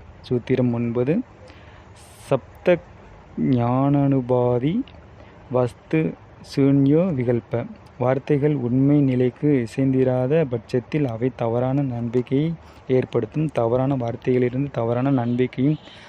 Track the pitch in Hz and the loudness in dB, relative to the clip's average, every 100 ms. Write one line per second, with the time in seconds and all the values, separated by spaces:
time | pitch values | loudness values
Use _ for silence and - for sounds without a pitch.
0 | - - - 123 - 127 123 117 120 120 | -20 -20 -6 -6 -2 0 0 -2 -2 -2
1 | 127 202 - - - - - - - - | -2 -2 -4 -16 -20 -20 -20 -20 -20 -20
2 | - - - 131 - - - 170 - - | -20 -20 -4 -4 -4 -4 0 0 -2 -20
3 | - - - - 147 123 120 127 139 143 | -20 -20 -14 -4 0 2 2 0 2 2
4 | 139 135 123 123 123 123 143 226 - - | 2 0 0 0 2 0 0 -2 -6 -14
5 | - - - - - 123 123 - - 160 | -20 -20 -20 -20 -4 0 0 -4 -4 -2
6 | 160 - - - - - 139 139 139 156 | -2 -6 -18 -20 -6 2 4 4 4 4
7 | 190 131 123 120 - 117 - - - - | 2 -2 -2 -2 -2 -6 -6 -14 -20 -4
8 | 123 131 - 143 151 143 120 127 139 147 | 0 0 0 0 0 0 0 2 4 4
9 | 135 123 127 - 147 135 117 - 135 131 | 2 2 0 0 0 0 -2 -2 0 2
10 | 127 127 127 160 139 120 - 127 - 156 | 2 0 0 0 0 -4 -4 -4 -2 -2
11 | 135 110 127 - 117 120 127 139 139 117 | -2 -2 -4 -2 -2 0 0 -2 -2 -4
12 | 117 123 120 135 160 160 - - - 127 | -2 -2 0 -2 -2 -6 -14 -18 -2 0
13 | 120 123 - 151 156 - 117 127 131 135 | 0 -4 -4 -4 -2 0 0 0 0 -2
14 | 117 117 131 123 123 127 139 - 117 120 | -4 -4 -2 0 0 -2 -4 -4 -2 0
15 | 139 131 117 120 127 - 139 151 - - | 0 0 0 -2 -2 0 -2 -2 -8 -20